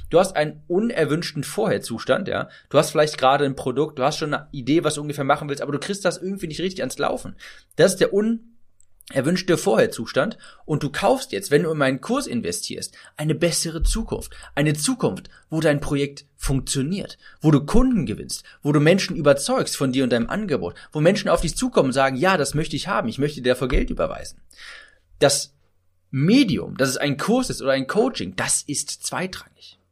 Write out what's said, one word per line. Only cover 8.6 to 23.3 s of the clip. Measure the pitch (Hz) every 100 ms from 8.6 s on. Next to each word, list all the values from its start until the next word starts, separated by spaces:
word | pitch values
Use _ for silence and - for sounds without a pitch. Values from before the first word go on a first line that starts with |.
| - _ - - -
erwünschte | 139 131 180 - 160
Vorherzustand | 196 220 120 - 113 131 175 - - - -
und | 147
du | 147
kaufst | - 202 262 -
jetzt, | 98 -
wenn | 151
du | 170
in | 156
meinen | 135 135
Kurs | - 262 254
investierst, | 117 85 90 - - - - - -
eine | 151
bessere | 156 170 156 170 160
Zukunft. | 147 220 220 - - - -
Eine | - 151 151
Zukunft, | - 262 147 95 - - -
wo | 160
dein | 156 143
Projekt | - 143 139 143 - -
funktioniert, | - 135 135 139 135 202 - - - -
wo | 151
du | 147 147
Kunden | 226 254 226 131
gewinnst, | 98 67 - - -
wo | 143
du | 151
Menschen | 151 190 - -
überzeugst | 143 139 - 254 165 -
von | 135
dir | 127
und | 127
deinem | 120 117
Angebot, | 190 214 123 87 - -
wo | 156
Menschen | 160 202 -
auf | 170
dich | - -
zukommen | 254 208 139
und |
sagen, | 131 135 131
„Ja, | 180 185
das | 135
möchte | 147 - 139
ich | 180
haben, | 214 113
ich | 117
möchte | 147